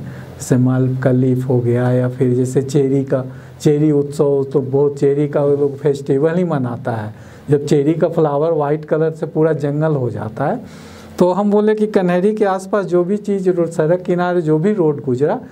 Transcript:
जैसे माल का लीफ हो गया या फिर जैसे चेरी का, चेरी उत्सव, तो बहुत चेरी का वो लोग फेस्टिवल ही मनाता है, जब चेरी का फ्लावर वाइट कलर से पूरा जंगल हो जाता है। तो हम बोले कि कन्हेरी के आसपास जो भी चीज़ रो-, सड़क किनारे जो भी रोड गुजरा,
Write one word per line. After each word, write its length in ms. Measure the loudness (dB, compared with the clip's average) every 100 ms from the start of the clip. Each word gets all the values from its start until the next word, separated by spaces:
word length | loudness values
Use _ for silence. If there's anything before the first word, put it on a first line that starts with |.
| -8 -14 -16
जैसे 220 | -14 0 2
माल 400 | 4 2 0 0
का 140 | 2
लीफ 380 | 2 2 0 0
हो 120 | 0
गया 300 | 2 2 2
या 180 | 2 0
फिर 260 | 0 0
जैसे 280 | 0 0 -2
चेरी 420 | 0 0 2 0
का, 200 | 0 -2 -4 -12 -20 -2
चेरी 300 | 0 4 4
उत्सव, 540 | 2 0 0 2 2 0
तो 80 | -2
बहुत 380 | 0 2 2 2
चेरी 300 | 2 2 0
का 160 | 0
वो 120 | 2 2
लोग 200 | 0 0
फेस्टिवल 560 | -2 -2 0 0 2
ही 100 | 0
मनाता 480 | 0 -2 -4 -4 -6
है, 220 | -6 -6 -12 -20 -16 0
जब 160 | 0 2
चेरी 280 | 2 2
का 140 | 2 0
फ्लावर 440 | 2 0 2 0
वाइट 320 | 0 0 -2
कलर 260 | -2 0 0
से 160 | -2 -4
पूरा 260 | 0 0
जंगल 400 | 0 -2 0 0
हो 180 | 0 -2
जाता 340 | -4 -8 -4
है। 160 | -4 -4 -8 -18 -20 -20 -14 0
तो 140 | 2
हम 180 | 2 2
बोले 240 | 2 2
कि 120 | 0 0
कन्हेरी 480 | 0 2 2 0
के 100 | 2
आसपास 400 | 0 0 -2 -4
जो 200 | 0 0
भी 120 | 0 -2
चीज़ 340 | -2 -2 0
रो-, 200 | 0 -2
सड़क 320 | 0 0 0
किनारे 400 | 0 -2 0 0
जो 160 | 2 2
भी 140 | 2
रोड 320 | 2 0 0
गुजरा, 360 | -2 0 0 -2 -6